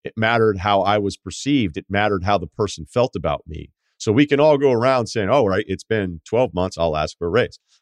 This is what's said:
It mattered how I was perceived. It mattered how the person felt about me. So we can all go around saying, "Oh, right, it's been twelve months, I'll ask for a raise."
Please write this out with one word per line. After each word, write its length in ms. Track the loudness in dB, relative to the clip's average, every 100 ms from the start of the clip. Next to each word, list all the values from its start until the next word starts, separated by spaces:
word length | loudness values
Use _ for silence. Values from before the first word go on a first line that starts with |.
It 140 | -12 -2
mattered 400 | 0 2 2 2
how 240 | 2 2
I 160 | 2 0
was 200 | -2 -6
perceived. 600 | -12 -8 -2 0 0 -6
It 80 | -4
mattered 360 | 0 0 0
how 160 | 0 -2
the 80 | -2
person 400 | -6 -6 -6 -6
felt 280 | -2 -2 -2
about 280 | -4 -4 -8
me. 240 | -16 -16 _ _ -6
So 120 | 0
we 140 | 2 2
can 140 | 4
all 180 | 4 4
go 140 | 2
around 340 | 2 2 2 0
saying, 240 | -2 0
"Oh, 160 | 2 2
right, 200 | 0 -2
it's 160 | -6
been 360 | -4 -2 -2 -6 -4
twelve 280 | 0 0 0
months, 240 | -4 -2
I'll 180 | -2 0
ask 180 | -4 -4
for 120 | -2
a 20 |
raise." 300 | 0 -2 -6 _ _